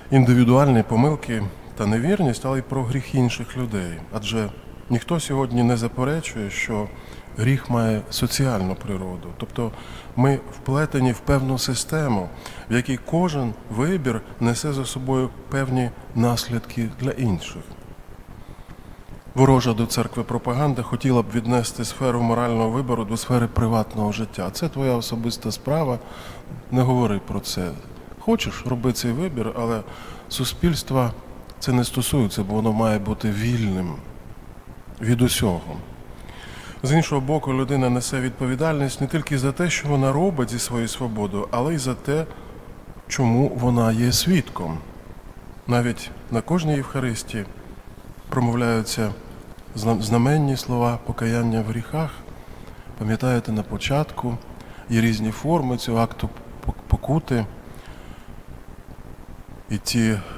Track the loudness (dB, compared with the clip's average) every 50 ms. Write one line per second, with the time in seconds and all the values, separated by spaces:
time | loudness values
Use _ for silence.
0 | -2 4 8 8 10 10 10 8 10 10 10 8 8 8 8 6 6 4 4 4
1 | 6 4 4 0 -2 -2 -2 -2 -2 -4 -6 -8 -16 -12 -4 -2 2 2 2 2
2 | 4 2 2 4 4 2 2 0 0 -2 -2 -2 -2 -2 -2 -2 0 0 -2 -2
3 | -2 0 2 4 4 4 2 -2 -8 -8 -6 -4 -4 -2 -2 -2 -2 -4 -6 -8
4 | -10 -8 -8 -6 -4 -2 -2 -2 -2 -2 -4 -10 -14 -16 -16 -10 -4 0 0 0
5 | 0 0 -2 0 0 0 0 0 0 2 2 4 4 4 4 4 0 -2 0 0
6 | 0 0 0 -2 -4 -6 -6 -6 -6 -4 -4 -4 -4 -2 -2 -2 -4 -4 -8 -12
7 | -16 -16 -16 -16 -16 -10 -4 0 2 4 4 2 2 0 2 2 4 2 2 0
8 | -2 -4 -4 -2 -2 0 2 2 2 2 2 2 0 0 -2 -4 -4 -6 -4 -4
9 | -4 -6 -8 -8 -10 -10 -10 -10 -10 -8 -4 -4 -4 -4 -4 -8 -12 -14 -14 -14
10 | -14 -6 0 4 4 4 4 2 0 -8 -12 -8 -4 -2 0 0 0 0 2 2
11 | 2 2 2 0 2 2 2 4 4 2 0 0 0 -2 -2 -2 -2 -2 0 0
12 | 2 2 2 0 0 -4 -8 -12 -12 -12 -12 -10 -4 0 0 2 2 2 -2 -4
13 | -2 0 2 2 2 2 2 0 0 -2 -2 -6 -8 -6 -2 0 2 2 2 2
14 | 2 0 0 -2 -4 -8 -4 0 2 2 2 2 0 -2 -2 -2 -4 -4 -6 -4
15 | -2 0 2 2 2 0 -4 -8 -10 -4 -2 -2 0 0 2 2 0 0 -2 -8
16 | -12 -4 0 4 4 4 4 2 -2 -2 -4 -4 -4 -6 -6 -4 -4 -4 -4 -4
17 | -4 -4 -2 0 0 0 0 0 -2 -8 -12 -12 -12 -14 -16 -16 -16 -18 -18 -18
18 | -18 -18 -18 -18 -18 -18 -16 -16 -16 -16 -16 -18 -16 -18 -18 -18 -16 -18 -18 -18
19 | -16 -16 -16 -16 -14 -4 4 6 8 8 8 8 6 4 2 2 2 0 0 0
20 | -2 -2 -2 -4 -4 -2 -2 -2 0 0 0 2 2 2 2 0 -2 -4 -2 0
21 | 2 4 6 4 4 2 0 -2 2 2 2 2 2 0 -2 -4 -6 -6 -4 -2
22 | 0 2 2 2 2 2 2 2 2 2 2 2 2 2 2 0 0 0 0 0
23 | 0 -2 -2 -4 0 2 2 4 2 2 2 2 2 4 4 2 2 0 -2 -2
24 | 0 0 0 -2 -4 -6 -4 -6 -6 -4 -4 -4 -4 -4 -2 0 0 2 2 0
25 | 0 -2 -4 -2 -2 -2 -4 -4 -4 -6 -6 -4 -2 0 0 2 2 0 -2 -2
26 | -4 -10 -14 -14 -14 -14 -14 -14 -14 -14 -14 -14 -8 -2 2 4 4 6 6 4
27 | 4 4 2 0 -2 -4 -6 -6 -4 -4 -4 -4 -4 -4 -4 -8 -12 -14 -16 -16
28 | -16 -16 -14 -6 0 2 2 2 2 -2 -4 -4 -4 -2 -2 0 2 0 0 0
29 | 0 -2 0 0 -2 -2 -2 -2 -2 -2 -2 -2 0 0 0 -2 -2 -6 -12 -14
30 | -14 -14 -14 -14 -12 -8 -4 -2 -2 -2 -2 2 2 2 2 2 0 2 2 4
31 | 4 2 0 -4 -10 -14 -16 -16 -16 -16 -12 -6 0 2 4 4 4 2 0 -2
32 | 0 2 4 4 4 2 2 -2 -2 0 0 2 2 2 4 4 4 4 4 2
33 | 0 -2 -2 0 0 -2 0 0 0 2 2 2 2 2 0 0 -2 -2 -4 -8
34 | -10 -12 -14 -14 -14 -16 -16 -16 -16 -16 -16 -18 -16 -16 -16 -16 -16 -16 -10 -4
35 | 2 2 4 6 6 4 4 4 2 2 2 0 -4 -6 -10 -10 -10 -12 -14 -16
36 | -16 -16 -16 -16 -16 -16 -16 -16 -14 -14 -14 -14 -14 -14 -12 -6 0 2 4 4
37 | 4 4 2 0 2 2 0 0 0 0 0 0 0 2 2 2 4 4 2 2
38 | 0 0 -2 -2 -2 -2 -2 -2 -2 -2 0 0 2 2 2 2 0 -2 -2 -2
39 | -4 -2 -2 -2 -2 0 0 0 0 0 0 0 0 0 0 -2 0 2 2 4
40 | 4 4 4 4 2 2 2 0 -2 -2 -2 -4 -4 -2 -2 -2 -2 -2 -4 -4
41 | -4 -4 -2 -2 -2 -2 -2 -4 -4 -2 0 0 0 0 0 0 0 -2 -4 -4
42 | -2 -2 0 0 -2 -4 -8 -14 -16 -16 -16 -16 -16 -16 -16 -16 -16 -16 -16 -14
43 | -10 -6 0 2 4 4 6 6 4 4 2 2 2 2 4 4 4 4 4 4
44 | 4 4 4 2 4 4 4 4 4 0 -4 -6 -4 -4 -4 -6 -8 -10 -14 -16
45 | -16 -16 -16 -16 -16 -16 -16 -16 -16 -16 -18 -10 -2 2 2 2 4 2 0 -2
46 | -6 -12 -12 -12 -6 -2 -2 0 0 2 2 2 2 2 2 2 0 -2 -2 -2
47 | -2 -2 -2 -4 -6 -6 -6 -6 -6 -6 -10 -16 -16 -16 -16 -16 -16 -18 -18 -18
48 | -18 -18 -18 -16 -8 -2 0 2 2 2 2 2 2 4 2 2 0 0 -2 -2
49 | -2 -2 -2 -6 -10 -16 -16 -16 -16 -16 -18 -18 -16 -12 -6 -2 2 2 2 2
50 | 2 4 4 4 6 6 6 4 4 2 2 0 -2 -2 0 2 2 2 0 0
51 | -4 -4 -4 -2 0 0 2 2 2 2 2 0 0 0 -2 -4 -4 -4 -2 -2
52 | -2 -2 -4 -10 -14 -16 -16 -16 -16 -16 -16 -16 -16 -16 -16 -16 -16 -14 -8 -4
53 | 0 0 0 2 2 2 2 2 2 0 -2 -2 -2 -2 -4 -4 -2 2 2 2
54 | 2 0 -2 -4 -4 -4 -4 -4 -8 -12 -16 -16 -16 -16 -16 -12 -4 2 4 4
55 | 6 4 4 2 0 -2 -2 -2 0 2 2 4 4 2 0 -2 0 0 2 2
56 | 2 2 0 -4 -6 -6 -6 -8 -16 -16 -14 -8 -4 -4 -4 -4 0 0 0 0
57 | 2 0 0 0 2 2 0 0 0 -2 -6 -14 -16 -16 -16 -16 -16 -16 -16 -16
58 | -16 -16 -16 -16 -16 -18 -18 -18 -16 -16 -16 -16 -16 -18 -18 -18 -18 -18 -16 -16
59 | -16 -16 -16 -18 -18 -18 -16 -18 -16 -18 -18 -14 -8 -6 -6 -4 -2 0 2 4
60 | 4 4 4 2 -2 -8 -12